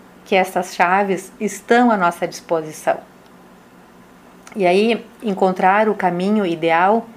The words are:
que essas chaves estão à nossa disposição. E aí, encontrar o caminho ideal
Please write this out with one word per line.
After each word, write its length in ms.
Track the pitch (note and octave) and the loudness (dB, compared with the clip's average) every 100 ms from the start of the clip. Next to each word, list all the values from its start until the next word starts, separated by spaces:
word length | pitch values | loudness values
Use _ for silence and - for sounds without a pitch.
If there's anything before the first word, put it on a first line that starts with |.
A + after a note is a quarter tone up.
| - - | -20 -20
que 100 | - | -2
essas 400 | F#3+ F#3 F#3 F3+ | 0 0 -4 -6
chaves 580 | - F3 F#3+ G3 F3+ - - | 0 2 2 0 -4 -6 -8
estão 500 | G#3 - - A#3 B3 | -8 -8 0 2 4
à 60 | G#3+ | 2
nossa 300 | F3 F3 F3 | 0 0 -8
disposição. 720 | - - E3 D#3 D3+ - - - - - - - - - - - - - - - - - | -8 -4 -4 -4 -6 -4 -4 -8 -20 -20 -20 -20 -20 -20 -20 -20 -20 -20 -20 -20 -20 -14
E 120 | A3 F3+ | -2 2
aí, 380 | F#3 A3+ A3 - - | 2 2 -2 -6 -10
encontrar 640 | A3 F#3+ F#3+ F#3 F#3 G3+ A3 | -6 0 0 2 2 2 0
o 60 | |
caminho 500 | G3+ F#3 F3 F#3+ G#3+ | 0 -2 0 0 0
ideal 640 | F#3+ E3 E3 E3 F#3+ A3+ A3+ | 0 -2 0 2 2 2 -2